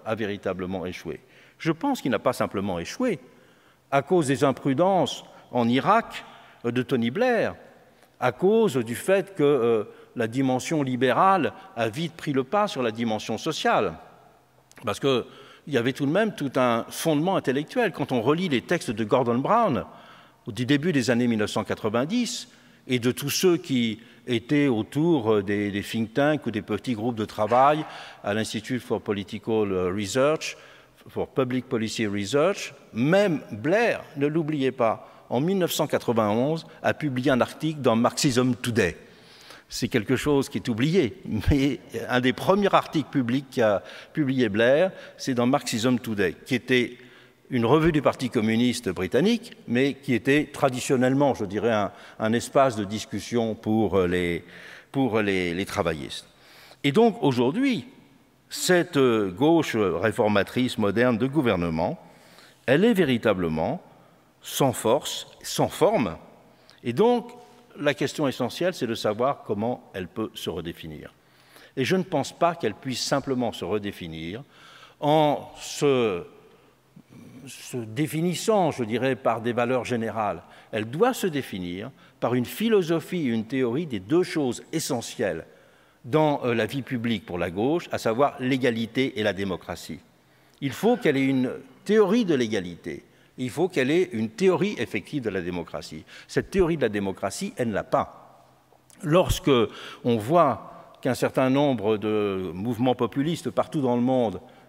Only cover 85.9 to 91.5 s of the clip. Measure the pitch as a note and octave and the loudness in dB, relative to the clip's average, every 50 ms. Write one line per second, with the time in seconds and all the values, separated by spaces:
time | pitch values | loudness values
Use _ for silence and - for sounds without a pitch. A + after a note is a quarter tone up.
85.9 | _ _ - B2 A#2 D#3 D#3 D3+ C#3+ C3 - B2 A#2 A2+ A2 G2+ - C#3 A#2+ - | _ _ -6 0 2 4 4 4 2 0 0 0 0 0 0 -2 -2 -6 -6 -6
86.9 | C3 A#2+ A2+ A#2+ A2+ G2 - - F2 F2+ E2+ F#2+ E2 G2 A2 C3+ D#3+ F3 - - | -6 -4 -2 -2 -2 -2 -4 -4 -4 -2 -2 -2 -2 -2 0 0 0 -2 -4 -4
87.9 | - G2+ - A#2+ A2 A#2+ C#3+ C3+ - - B2+ B2+ C#3 C3 B2+ B2+ A#2 A2+ A2+ G#2+ | -6 -4 -2 0 2 2 2 2 2 0 -2 -2 0 2 2 0 0 0 -4 -4
88.9 | - B2+ C3 C3+ - G#2 G#2+ G#2 G2 F#2 G2+ F#2+ F2+ E2 - - F2 - - - | -2 -2 -2 -2 0 -2 0 0 0 -2 -2 -4 -4 -6 -6 -10 -12 -10 -10 -12
89.9 | E2 - - _ _ _ _ _ _ _ _ _ _ - C#3+ C3+ - - - A3 | -14 -14 -16 _ _ _ _ _ _ _ _ _ _ -8 -8 -8 -4 0 2 2
90.9 | B3 A#3+ - E3+ C#3 C3+ C3+ C3+ C3+ C3 B2+ A#2+ | 2 2 2 2 2 2 2 2 2 2 0 -2